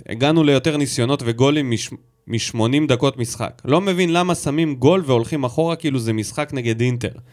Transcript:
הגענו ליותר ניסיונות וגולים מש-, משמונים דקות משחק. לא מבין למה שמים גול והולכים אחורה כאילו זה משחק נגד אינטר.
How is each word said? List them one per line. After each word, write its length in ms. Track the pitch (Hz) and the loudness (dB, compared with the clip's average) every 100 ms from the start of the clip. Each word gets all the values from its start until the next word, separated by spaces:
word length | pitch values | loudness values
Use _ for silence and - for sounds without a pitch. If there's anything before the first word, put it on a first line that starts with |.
| - | -12
הגענו 360 | 113 139 160 | -2 2 4
ליותר 320 | 147 139 160 147 | 4 4 2 0
ניסיונות 460 | 139 - 117 139 117 | -2 0 0 0 -2
וגולים 440 | 117 135 151 135 | 2 2 2 0
מש-, 200 | 113 - - _ _ - | -2 -4 -12 _ _ -8
משמונים 600 | 113 - 117 113 143 156 | -6 -4 -2 0 2 2
דקות 300 | 123 139 131 | 2 0 -2
משחק. 440 | 117 - 113 - | -6 -6 -8 -8
לא 160 | - 151 | 0 0
מבין 320 | 196 180 180 | 2 0 2
למה 220 | 175 180 | 2 0
שמים 400 | 165 - 147 160 | -2 -2 0 0
גול 280 | 131 131 190 151 | 2 4 4 2
והולכים 380 | 123 113 156 | 0 0 -4
אחורה 320 | 131 117 165 165 | -2 -2 -2 -2
כאילו 220 | 160 131 | -2 -2
זה 140 | 113 | -2
משחק 380 | 110 104 - 147 | -2 -4 -6 -6
נגד 280 | 139 117 113 | -4 -2 0
אינטר. 280 | 123 120 104 - - | 0 0 -4 -8 -18